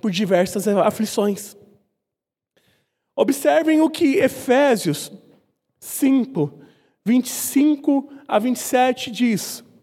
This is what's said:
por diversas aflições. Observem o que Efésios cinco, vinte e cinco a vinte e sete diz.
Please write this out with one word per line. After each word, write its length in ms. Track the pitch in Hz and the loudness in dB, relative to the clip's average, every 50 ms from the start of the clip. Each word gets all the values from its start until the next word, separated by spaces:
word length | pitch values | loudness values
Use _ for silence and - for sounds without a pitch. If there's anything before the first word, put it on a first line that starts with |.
por 80 | - 220 | -4 -4
diversas 580 | 180 175 220 180 196 175 185 196 - 214 190 214 | -2 -2 0 0 2 2 0 0 -2 -4 -2 0
aflições. 880 | 202 190 165 - - - 214 214 - - 202 208 202 190 - - - - - _ _ _ _ _ _ _ _ _ _ _ _ _ _ _ _ _ _ _ _ _ _ _ _ _ _ _ _ _ _ | 0 2 2 0 0 -2 -6 -4 -2 -2 -2 -2 -2 -4 -8 -18 -20 -20 -20 _ _ _ _ _ _ _ _ _ _ _ _ _ _ _ _ _ _ _ _ _ _ _ _ _ _ _ _ _ _
Observem 640 | - 220 208 269 - - 302 285 311 330 311 320 311 | -2 0 0 0 0 0 2 2 2 2 2 2 4
o 80 | 311 311 | 2 2
que 280 | 311 - 339 277 269 - | 0 0 0 2 2 2
Efésios 920 | - 262 - - - - 240 262 294 285 240 196 - 170 143 - - - - - _ _ _ _ _ _ _ _ _ _ _ _ | 2 0 0 -2 -2 0 2 4 4 4 2 0 0 -4 -4 -4 -6 -14 -16 -20 _ _ _ _ _ _ _ _ _ _ _ _
cinco, 800 | - - - - 294 269 269 269 233 262 - - 147 139 - - - - _ _ _ _ _ _ _ | -18 -14 -6 0 2 2 2 2 0 -2 -2 -4 -4 -4 -6 -16 -20 -20 _ _ _ _ _ _ _
vinte 220 | 196 233 254 247 | 0 2 2 0
e 40 | - | -2
cinco 800 | - - - - - 269 285 302 302 285 - - 277 277 277 - - - - - | -6 -8 -8 -2 0 2 2 2 2 0 0 0 0 0 -2 -4 -18 -20 -8 -2
a 100 | - 220 | -2 0
vinte 200 | 208 254 247 233 | 0 0 -4 -4
e 20 | |
sete 500 | - - - 254 254 254 254 262 - 262 | -4 -2 2 2 2 2 0 -2 -6 -12
diz. 540 | 226 185 247 240 220 180 - - - - - _ _ _ | -4 -2 0 0 0 -2 -4 -8 -12 -14 -18 _ _ _